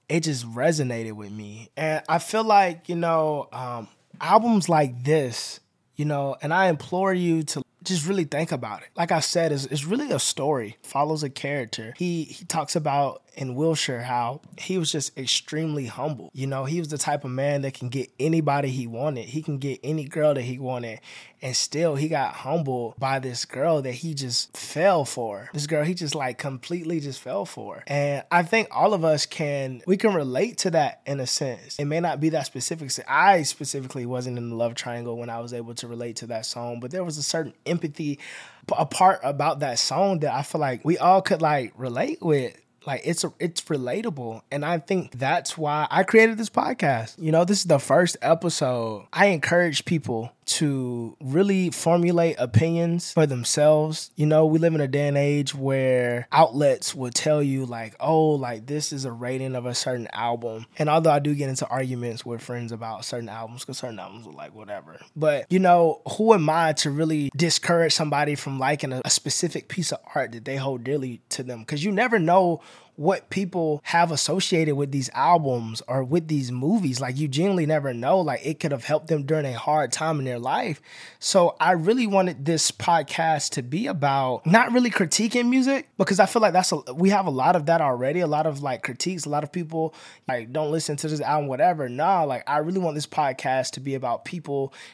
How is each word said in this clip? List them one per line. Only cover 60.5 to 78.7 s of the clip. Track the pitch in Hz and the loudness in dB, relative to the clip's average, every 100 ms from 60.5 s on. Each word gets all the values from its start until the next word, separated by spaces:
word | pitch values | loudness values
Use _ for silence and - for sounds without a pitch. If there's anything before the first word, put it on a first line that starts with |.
| 110 117 - | -8 -8 -2
And | 151 | 2
although | 160 160 | 4 4
I | 147 | 4
do | 147 | 2
get | 143 135 | -2 -2
into | 131 127 | -4 -4
arguments | 127 131 123 120 113 | -2 -4 -4 -6 -8
with | 120 117 | -10 -10
friends | - 120 117 | -8 -8 -8
about | 113 113 110 | -8 -10 -10
certain | - 123 113 | -8 -8 -8
albums, | 113 113 123 | -10 -12 -12
'cause | - 123 | -14 -10
certain | 123 104 | -10 -10
albums | 92 107 107 | -14 -16 -18
are, | |
like, | 71 76 | -18 -18
whatever. | 104 104 101 76 - - 147 | -16 -14 -14 -14 -20 -16 -2
But, | 151 139 - | 0 0 2
you | 185 | 4
know, | 180 175 165 - - - | 8 8 6 2 -6 2
who | 220 | 6
am | 208 151 | 6 4
I | 165 160 | 2 2
to | 151 151 | 2 -2
really | 143 160 151 139 139 | 0 0 -2 -2 0
discourage | 170 - - 170 160 | 0 0 2 2 4
somebody | - 151 143 147 143 | 2 0 0 0 -2
from | 139 135 | -4 -2
liking | 131 147 147 | 0 0 -2
a, | 127 | -4
a | 143 | -2
specific | - 143 - 170 139 - | -2 -2 -2 -2 -4 -8
piece | - 151 | -6 -4
of | - - | -6 -6
art | 147 117 | -4 -4
that | 117 | -6
they | 120 135 | -8 -6
hold | 139 127 | -4 -4
dearly | 120 147 127 117 - | -2 -4 -4 -10 -10
to | - | -8
them? | 127 117 | -8 -10
'Cause | 110 147 | -8 -4
you | 196 | -2
never | 190 151 226 | 0 2 2
know | 160 185 175 165 - - - - | 4 6 4 0 -6 -20 -20 -4
what | 160 180 - | 0 0 -2
people | 190 185 180 160 147 | -4 -2 -2 -2 -2
have | - 170 170 | 0 2 2
associated | 147 - 185 - 165 156 | 2 0 0 2 2 2
with | 139 143 | 0 0
these | 139 123 | -2 -2
albums | 127 151 175 139 123 113 113 - | 0 4 4 4 -2 -4 -8 -4
or | 131 | -2
with | 127 156 156 | 0 0 2
these | 147 127 | -2 -2
movies. | 123 143 226 156 123 | -2 2 2 2 -2
Like, | 127 131 | -4 -2
you | 151 | -2
genuinely | 135 196 185 151 | 2 2 2 2
never | 156 139 | 2 0
know. | 120 131 190 | 0 4 4
Like, | 156 127 | 2 -2
it | 147 - | -4 -4
could | 160 | -2